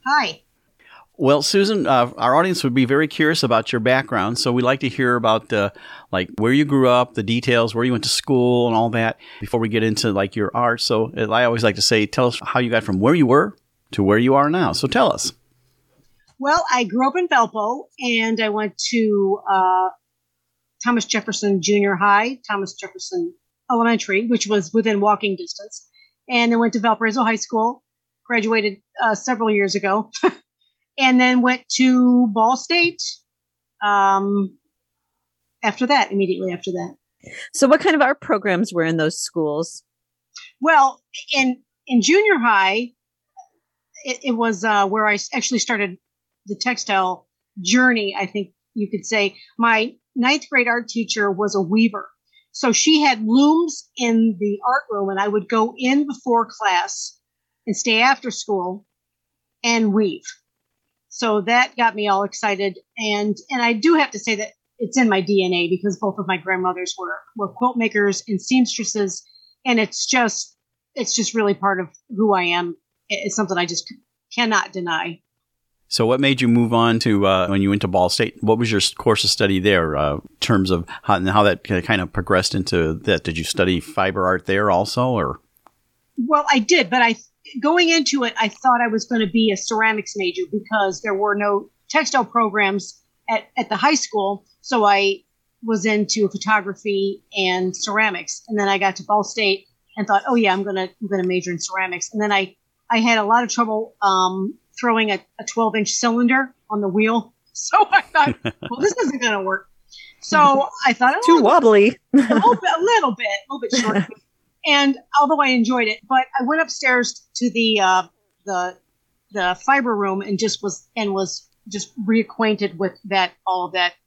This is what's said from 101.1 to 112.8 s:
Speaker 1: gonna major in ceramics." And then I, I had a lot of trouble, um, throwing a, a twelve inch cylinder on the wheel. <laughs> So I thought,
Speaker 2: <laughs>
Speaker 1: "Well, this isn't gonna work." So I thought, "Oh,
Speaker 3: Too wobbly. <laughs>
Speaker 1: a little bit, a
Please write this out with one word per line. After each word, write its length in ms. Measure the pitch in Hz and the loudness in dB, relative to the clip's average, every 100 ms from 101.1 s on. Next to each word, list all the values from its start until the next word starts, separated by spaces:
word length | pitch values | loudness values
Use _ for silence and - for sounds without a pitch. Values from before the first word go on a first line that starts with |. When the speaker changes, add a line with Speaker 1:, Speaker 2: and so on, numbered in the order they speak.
Speaker 1:
gonna 160 | 196 180 | -2 0
major 240 | 180 180 | -2 -4
in 80 | 170 | -8
ceramics." 520 | - 190 185 175 - | -8 -6 -6 -6 -8
And 100 | 214 | -4
then 100 | 214 | 0
I, 240 | 202 190 _ _ _ _ | 0 -2 _ _ _ _
I 100 | 233 | 0
had 180 | 226 226 | 2 2
a 60 | |
lot 180 | 208 233 | 2 2
of 80 | 240 | 2
trouble, 440 | - 233 214 226 _ | -2 -2 -2 -6 _
um, 520 | 202 190 185 190 196 - _ - | 0 2 2 0 -6 -8 _ -6
throwing 320 | 240 226 214 | 0 0 0
a, 100 | 190 _ - | -2 _ -16
a 40 | |
twelve 300 | 214 - 226 | -10 -2 -2
inch 160 | 220 208 | 0 -4
cylinder 640 | - 240 233 240 262 262 _ _ | -2 0 2 2 0 -2 _ _
on 100 | 208 | -6
the 80 | 202 | -2
wheel. 460 | 185 220 233 226 _ | 0 2 0 -4 _
<laughs> 140 | _ | _
So 220 | - - 427 415 | -12 -6 -2 0
I 100 | 403 | 0
thought, 360 | - 320 294 - | 0 0 0 0
Speaker 2:
<laughs> 280 | - - - | -8 -10 -14
Speaker 1:
"Well, 100 | 240 | -4
this 160 | 370 - | -2 0
isn't 240 | 349 262 | -4 -2
gonna 220 | 240 208 | -2 -2
work." 260 | 190 190 - _ _ - - _ | -4 -6 -8 _ _ -20 -20 _
So 480 | - 311 285 269 277 - 262 | -2 4 6 4 0 -2 -2
I 60 | |
thought, 220 | 233 247 320 | 2 2 2
"Oh, 60 | 466 | 4
Speaker 3:
Too 160 | 339 | 6
wobbly. 560 | 226 330 240 214 208 - _ | 6 6 6 6 6 2 _
<laughs> 80 | |
Speaker 1:
a 20 | 285 | 2
little 380 | 240 226 415 | 4 4 4
bit, 160 | 494 359 | 4 0
a 20 | 320 | 0